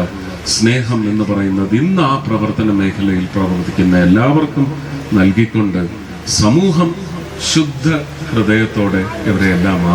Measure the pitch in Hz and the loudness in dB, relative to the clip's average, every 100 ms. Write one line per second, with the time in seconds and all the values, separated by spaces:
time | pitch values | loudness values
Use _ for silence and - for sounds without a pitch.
0 | 87 - 92 - - - 113 127 117 117 | -2 -6 -10 -8 -6 0 2 2 0 -2
1 | 107 107 101 101 98 95 98 110 170 190 | 0 0 0 0 0 0 0 2 2 2
2 | 139 139 107 110 104 101 110 98 98 92 | 2 0 -2 -2 0 0 0 2 0 0
3 | 98 92 90 101 90 90 87 - 90 90 | 0 0 -2 -2 -2 -2 -2 0 4 4
4 | 87 104 131 151 151 143 135 - - - | 4 4 4 2 0 0 -2 -2 -8 -10
5 | - 107 95 98 110 113 101 90 87 107 | 0 2 4 2 0 0 0 -2 -4 -8
6 | 98 - 104 - 107 151 196 160 170 175 | -14 -12 -4 0 2 4 2 2 0 -2
7 | - - - - - 160 147 127 147 151 | -8 -10 -10 -8 -2 0 0 -2 -2 -2
8 | 143 - - 117 101 107 110 107 101 95 | -4 -12 -4 0 2 2 0 0 0 0
9 | 95 - 110 92 95 87 95 90 87 | -4 -4 -2 0 2 2 0 2 2